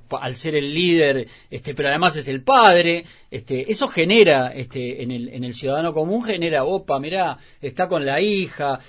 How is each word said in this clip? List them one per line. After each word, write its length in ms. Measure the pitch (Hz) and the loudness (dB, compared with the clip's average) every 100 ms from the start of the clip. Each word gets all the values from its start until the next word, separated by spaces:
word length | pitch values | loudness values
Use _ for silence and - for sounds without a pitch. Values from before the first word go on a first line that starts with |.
| - | -10
pa-, 120 | 131 | -8
al 160 | 131 120 | -8 -8
ser 180 | 160 151 | -4 -2
el 180 | 143 | -2
líder, 540 | 156 180 170 143 131 113 - _ | 0 2 4 4 2 -4 -14 _
este, 240 | 104 - 135 | -14 -10 -6
pero 140 | 143 | -2
además 260 | 147 180 151 | 0 0 -2
es 120 | 131 | -6
el 120 | 135 | -4
padre, 600 | 131 269 214 175 170 170 170 - _ | 2 6 8 6 4 -2 -6 -20 _
este, 400 | 123 - 131 135 | -16 -8 -6 -4
eso 160 | 214 269 | -4 -2
genera, 580 | - 165 220 185 139 127 | -2 4 6 6 6 2
este, 500 | 123 127 131 123 - | -6 -10 -8 -8 -8
en 80 | 123 | -8
el, 160 | 123 123 | -8 -10
en 140 | 123 | -10
el 100 | 123 | -10
ciudadano 400 | 120 135 143 170 | -8 -4 -2 -2
común 300 | 156 165 226 | -2 -2 -2
genera, 400 | 233 185 165 151 | -4 -4 -2 0
"Opa, 340 | 135 190 - 139 | 0 -2 -2 -4
mirá, 380 | 147 190 170 131 - _ | -2 -2 -2 -4 -14 _
está 260 | 139 131 185 | -10 -4 -2
con 160 | 170 139 | 0 0
la 140 | 143 | 0
hija, 580 | 208 196 180 - 143 127 | 0 0 -4 -4 -4 -4